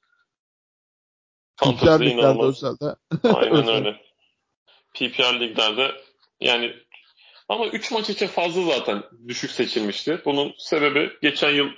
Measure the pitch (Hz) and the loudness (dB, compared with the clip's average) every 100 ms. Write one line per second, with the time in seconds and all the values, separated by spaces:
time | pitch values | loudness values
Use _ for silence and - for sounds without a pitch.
0 | _ _ _ _ _ _ _ _ _ _ | _ _ _ _ _ _ _ _ _ _
1 | _ _ _ _ _ - 131 120 165 156 | _ _ _ _ _ -2 0 4 6 6
2 | 123 120 135 131 131 135 135 - 147 - | 4 4 4 4 2 0 -4 -6 -8 -10
3 | _ 165 240 214 - 160 117 110 104 107 | _ -2 2 2 4 4 2 0 -2 -6
4 | _ _ _ _ _ _ _ _ _ - | _ _ _ _ _ _ _ _ _ -8
5 | 127 - 123 123 120 107 110 107 131 - | -6 0 0 0 -2 0 0 0 -2 -4
6 | - _ _ _ 131 120 120 - _ - | -14 _ _ _ 0 0 -2 -8 _ -20
7 | _ _ - - - 208 214 214 - 233 | _ _ -20 -20 -6 -4 -2 -6 -6 -4
8 | 208 196 196 - 175 170 175 131 117 101 | -4 -4 -4 -2 -2 -2 0 0 -2 -4
9 | - - 120 120 131 - 117 - 104 98 | -8 -16 -12 -8 -6 -4 -2 -2 -4 -4
10 | - 170 147 143 143 - - 160 147 139 | -4 -4 -2 -2 -2 -6 -4 0 2 0
11 | 156 - 151 143 151 143 143 | -2 -2 -2 0 0 2 0